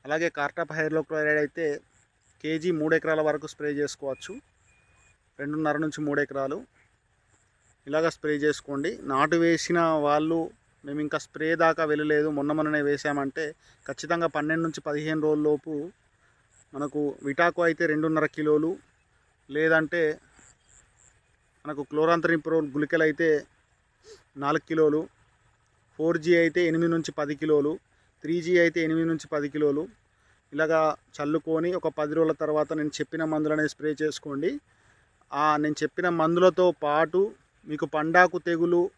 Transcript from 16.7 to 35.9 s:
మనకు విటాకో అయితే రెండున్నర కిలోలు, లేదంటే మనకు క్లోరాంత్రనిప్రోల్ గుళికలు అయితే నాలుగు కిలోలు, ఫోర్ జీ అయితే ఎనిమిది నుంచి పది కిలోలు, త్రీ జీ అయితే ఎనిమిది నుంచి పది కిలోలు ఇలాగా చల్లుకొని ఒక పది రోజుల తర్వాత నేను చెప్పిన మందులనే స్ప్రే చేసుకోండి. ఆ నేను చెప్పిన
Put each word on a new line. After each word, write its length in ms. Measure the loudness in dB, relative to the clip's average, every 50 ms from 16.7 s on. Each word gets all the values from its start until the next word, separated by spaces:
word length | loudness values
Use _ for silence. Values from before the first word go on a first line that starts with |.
మనకు 280 | -8 -8 -8 -6 -4 -2 -4 -4 -4 -6
విటాకో 380 | -6 -4 2 2 2 2 2 2
అయితే 200 | 0 0 2 0 0
రెండున్నర 400 | 0 0 0 0 0 0 0 0
కిలోలు, 440 | -2 -2 -4 0 2 2 2 2 -2 -6 -8 _ _ _ _ _ _ _ _ _ _ _ _ _ -8
లేదంటే 520 | -4 0 2 4 4 4 2 0 -2 0 0 0 -2 -6 _ _ _ -20 -20 -20 _ _ _ _ _ -20 _ _ _ _ _ _ _ _ _ _ _ _ _ _ _ _ _
మనకు 180 | -10 -8 -8
క్లోరాంత్రనిప్రోల్ 840 | -8 _ 0 2 4 4 4 4 4 2 0 0 0 0 0 0 0 0
గుళికలు 300 | -4 -4 -2 0 2 2
అయితే 260 | 2 2 2 2 2 2 2 0 -2 _ _ _ _ _ _ _ _ _ _ _ _ -20 -20 -20 _ _ _
నాలుగు 300 | -6 -2 -2 -2 -2 _ -2
కిలోలు, 340 | 2 4 4 4 4 0 -4 -6 _ _ _ _ _ _ _ _ _ _ _ _ _ _ _ _ _ -2
ఫోర్ 200 | 0 0 0 0
జీ 140 | 2 4 4
అయితే 240 | 4 4 2 2 2 0
ఎనిమిది 260 | 2 2 2 0 2
నుంచి 200 | 0 -2 -2 -4
పది 220 | -6 -6 -6 -6 -4
కిలోలు, 380 | -4 0 2 2 4 2 0 -4 -6 _ _ _ _ _ _ _ _ -6
త్రీ 120 | -4 -4 -4
జీ 120 | 0 2 4 4
అయితే 200 | 4 4 2 0
ఎనిమిది 260 | -2 0 0 0 0 -2
నుంచి 200 | -2 -4 -6 -6
పది 200 | -6 -4 -4 -4
కిలోలు 360 | -2 0 0 2 2 0 -4 -8 -12 _ _ _ _ _ _ _ _ _ _ _
ఇలాగా 280 | -4 -2 0 2 2 2 2 2 0 _ _ _ -10
చల్లుకొని 560 | -8 -4 -2 -2 -2 -2 -2 -2 -2 -2 -2 -4
ఒక 140 | -2 -4 -4
పది 240 | -4 -4 -4 -2 0
రోజుల 180 | 0 2 2
తర్వాత 400 | 0 -2 -2 -2 0 0 0 -2
నేను 200 | -2 -4 -4 -4 -4 -6
చెప్పిన 240 | -8 _ -4 -6 -4
మందులనే 400 | -2 -2 -2 0 0 0 0 0 -2
స్ప్రే 220 | -4 _ -6 -6 -4 -2
చేసుకోండి. 480 | -4 -4 -4 -6 -10 -8 -6 -4 -4 -4 -4 -6 _ _ _ _ _ _ _ _ _ _ _ _ _ _
ఆ 140 | -2 0 2 2 2
నేను 200 | 2 0 -2 0 -2
చెప్పిన 260 | -4 -4